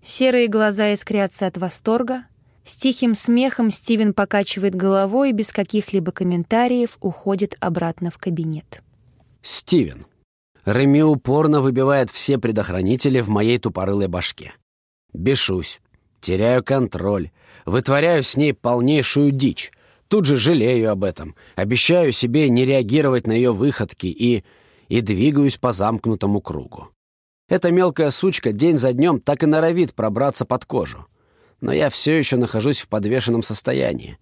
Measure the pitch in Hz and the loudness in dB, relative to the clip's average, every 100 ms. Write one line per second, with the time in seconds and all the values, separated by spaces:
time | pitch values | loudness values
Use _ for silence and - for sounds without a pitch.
0 | - - 262 247 233 214 214 202 208 208 | -8 0 2 2 2 2 0 2 0 0
1 | - 214 196 - 190 180 180 - - 226 | -2 -2 -2 -2 -4 -4 -8 -4 -2 0
2 | 240 254 247 _ _ _ - - 269 247 | 0 -6 -8 _ _ _ -12 -2 -2 0
3 | 240 220 - 240 262 - 226 202 - 226 | 0 0 2 2 2 0 -2 -2 0 2
4 | 214 196 196 208 196 - 196 185 190 196 | 2 0 0 0 -2 -2 -2 0 2 2
5 | 196 233 277 214 214 - 196 214 - 196 | 2 2 0 0 -2 -4 -2 -2 -2 -2
6 | 170 - 180 175 170 220 247 247 233 - | -4 -4 -2 -2 0 0 2 2 -2 -4
7 | 196 165 - 196 196 - 180 170 165 165 | -8 -6 -4 -2 -2 -4 -4 -2 -4 -4
8 | 175 - - 165 160 151 - - _ _ | -8 -6 -6 -4 -4 -8 -12 -20 _ _
9 | _ _ _ _ - - - 175 90 60 | _ _ _ _ -4 -4 2 2 2 -4
10 | - _ _ _ _ _ - 110 139 143 | -20 _ _ _ _ _ -2 2 4 4
11 | 156 147 - 139 156 151 135 131 131 139 | 4 2 0 0 2 2 2 2 2 2
12 | 123 - - 139 117 107 98 90 92 131 | 0 -2 0 0 0 -2 -2 -2 0 0
13 | 143 131 107 104 107 120 117 92 95 101 | 2 0 0 0 2 2 0 -4 -2 -2
14 | 95 87 - - - - _ _ _ _ | -2 -4 -6 -10 -16 -20 _ _ _ _
15 | _ - 95 135 - 92 82 - _ _ | _ -4 0 0 0 -2 -4 -10 _ _
16 | _ _ 95 92 110 127 - 135 117 87 | _ _ -4 0 2 2 0 0 0 -2
17 | 92 101 80 _ _ - - 104 131 139 | -2 -2 -4 _ _ -16 -2 -2 2 2
18 | 165 165 131 131 151 - 120 120 123 151 | 2 2 0 0 0 0 -2 0 2 2
19 | 127 143 143 135 131 - - _ _ _ | 2 2 2 2 -2 -2 -10 _ _ _
20 | _ 214 151 139 139 165 113 127 110 101 | _ 0 2 2 2 2 2 2 0 0
21 | 98 - 80 - - - 101 120 - 175 | -2 -6 -14 -16 -14 -6 -2 0 2 2
22 | 160 117 123 131 147 120 131 135 107 143 | 2 0 0 2 4 4 2 2 2 2
23 | 143 127 110 113 123 104 135 - 101 - | 2 0 0 2 2 2 0 -2 -6 -6
24 | 92 - 120 117 - _ _ _ _ 113 | -8 -2 0 0 -2 _ _ _ _ -2
25 | 107 98 131 143 143 - 123 95 104 113 | 0 2 2 4 2 0 -2 0 -2 -2
26 | 113 107 101 101 - 78 62 - - _ | -4 -2 -2 -2 -4 -10 -12 -18 -20 _
27 | _ _ _ _ _ 185 175 175 185 147 | _ _ _ _ _ 0 2 2 2 2
28 | 151 - 190 - 123 104 156 156 127 123 | 0 2 0 0 -4 0 2 2 2 2
29 | 165 143 - 143 151 156 165 170 165 - | 2 2 0 0 2 2 2 2 -2 0
30 | 110 104 139 - - 127 - 123 80 - | -4 0 -2 -2 -2 -4 -2 -4 -4 -10
31 | - _ _ _ _ _ 120 143 147 - | -20 _ _ _ _ _ -2 0 0 0
32 | - 160 139 127 120 113 117 143 - 107 | 0 0 0 0 0 -2 -2 -2 -4 -4
33 | 104 127 117 117 113 107 - 131 107 67 | -2 -2 0 -2 -2 -4 -2 -2 -2 -4
34 | - - | -10 -20